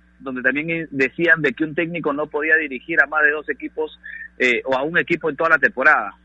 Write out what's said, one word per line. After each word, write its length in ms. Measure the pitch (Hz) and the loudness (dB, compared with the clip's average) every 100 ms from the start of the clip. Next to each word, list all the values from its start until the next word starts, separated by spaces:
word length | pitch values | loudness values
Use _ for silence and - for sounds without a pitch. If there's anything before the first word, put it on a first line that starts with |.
| _ _ | _ _
donde 240 | 131 127 | -10 -2
también 280 | 127 143 160 | -2 0 -2
i-, 160 | 165 156 | -6 -6
decían 500 | 135 131 - 165 165 | -2 -2 0 2 2
de 120 | 143 | 2
que 100 | 120 | -2
un 120 | 160 | -4
técnico 380 | 151 170 170 147 | -4 -4 -4 -4
no 140 | 143 151 | -4 -4
podía 300 | 147 156 160 | -4 0 0
dirigir 440 | 147 127 160 160 | 0 -8 -2 0
a 60 | 143 | 0
más 160 | 151 | 2
de 80 | 147 | 2
dos 180 | 151 147 | 0 -6
equipos, 520 | 139 156 - 156 - - - - - | -8 -8 -6 -8 -10 -16 -16 -14 -2
eh, 240 | 127 117 | 0 0
o 120 | 131 131 | 0 -2
a 60 | |
un 160 | 151 170 | 0 -2
equipo 320 | 156 165 160 | 0 -2 -2
en 60 | 139 | 0
toda 140 | 165 | 2
la 80 | 156 | 4
temporada. 560 | 127 120 147 139 101 - | 4 4 4 4 0 -10